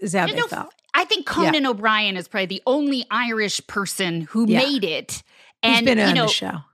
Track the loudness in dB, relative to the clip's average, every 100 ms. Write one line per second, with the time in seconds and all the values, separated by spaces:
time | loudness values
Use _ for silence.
0 | -2 0 0 0 -4 -6 -10 -16 _ 0
1 | 0 -2 -2 0 2 2 0 0 0 2
2 | 0 -4 -4 -4 -4 -2 0 0 0 -2
3 | -2 -2 -2 -2 -2 -4 -6 -6 -4 -2
4 | -2 -2 -2 0 4 4 2 0 -2 -4
5 | -8 -12 -14 _ -20 _ 2 4 4 4
6 | 4 2 2 -2 -4 -10 -12